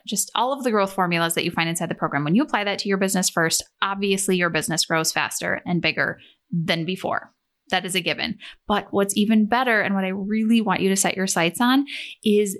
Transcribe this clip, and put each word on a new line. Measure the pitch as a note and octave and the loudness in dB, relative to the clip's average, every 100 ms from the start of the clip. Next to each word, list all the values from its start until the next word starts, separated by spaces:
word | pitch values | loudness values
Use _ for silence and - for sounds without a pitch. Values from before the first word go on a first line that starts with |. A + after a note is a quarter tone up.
| - | -6
just | G#3 - | -4 -2
all | - B3 | -2 -2
of | C#4 | -2
the | B3 | 0
growth | G#3+ G3 | 2 2
formulas | - F3 E3+ E3 | 0 0 2 0
that | E3 | 0
you | E3+ | -2
find | E3+ E3 | 0 -2
inside | E3+ E3 | -2 -4
the | |
program. | - D#3 C#3+ | -4 -2 -2
When | D3 | 2
you | G3+ | 2
apply | D#4 A3 | 2 0
that | G3+ G3 | -2 -4
to | G3+ | -2
your | F#3+ | 0
business | G3 F#3 F#3 | 0 0 0
first, | F3 E3 - - - | 2 0 0 -4 -6
obviously | G3 G3 G3+ F#3+ F#3+ F#3 | -4 -2 0 0 2 2
your | F3 | 2
business | D#3+ D3+ D#3 - | 0 -2 -2 0
grows | D#3+ D#3+ | 0 0
faster | D#3 C#3 - F3 - - | -2 -2 -4 -4 -4 -2
and | F3 | 0
bigger | D#3+ D3+ C#3 - - _ _ | 0 0 -2 -4 -12 _ _
than | F3+ E3 E3 D#3+ | -4 -2 -2 -2
before. | F#3 - - - _ _ _ - | -4 -4 -4 -6 _ _ _ -4
That | F#3 | -4
is | F3+ | -2
a | F#3 | -2
given. | F3 D3+ - - - - - | -2 -2 -4 -6 -14 -10 -4
But | G#3 - | -2 0
what's | G3+ G3+ | 0 0
even | G#3 G#3 A3 | 2 4 4
better, | G#3 A#3 B3+ A3 | 4 2 2 2
and | F#3+ | 2
what | G3 | 0
I | F#3 | -2
really | F#3+ G3 A3 A3 A#3 | -4 -4 -2 2 2
want | G3+ F3+ | 2 2
you | F#3+ | 2
to | G3 | 2
set | F3+ - | 0 0
your | F#3+ | -2
sights | F3+ E3+ - | 0 0 2
on, | A#3+ C4+ C#4 - - - | 4 4 2 -4 -12 -4
is | A3 G#3 G#3 | 2 4 2